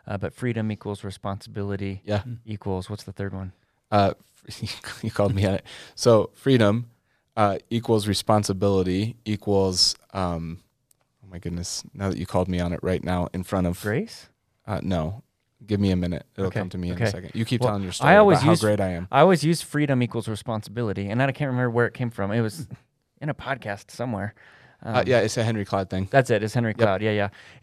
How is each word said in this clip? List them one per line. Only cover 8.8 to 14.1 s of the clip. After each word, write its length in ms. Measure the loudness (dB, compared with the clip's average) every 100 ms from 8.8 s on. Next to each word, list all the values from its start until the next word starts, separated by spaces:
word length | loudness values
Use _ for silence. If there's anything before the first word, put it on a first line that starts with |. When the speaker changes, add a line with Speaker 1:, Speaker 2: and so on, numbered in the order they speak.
| 2 0 -2 -6 -6
Speaker 2:
equals, 720 | -4 0 2 2 2 0 0 _
um, 460 | -4 -4 -4 -8 -12 _ _ _ _ _ _
oh 40 | -18
my 100 | -12
goodness, 440 | -8 -8 -8 -10 -12
now 160 | -6 -4
that 80 | -4
you 80 | -2
called 220 | -2 0
me 120 | -2
on 140 | -2
it 60 | -4
right 200 | -2 -2
now 240 | -2 -2 -4
in 100 | -6
front 240 | -4 -2 -2
of 140 | -2
Speaker 1:
Grace? 480 | -4 -4 -6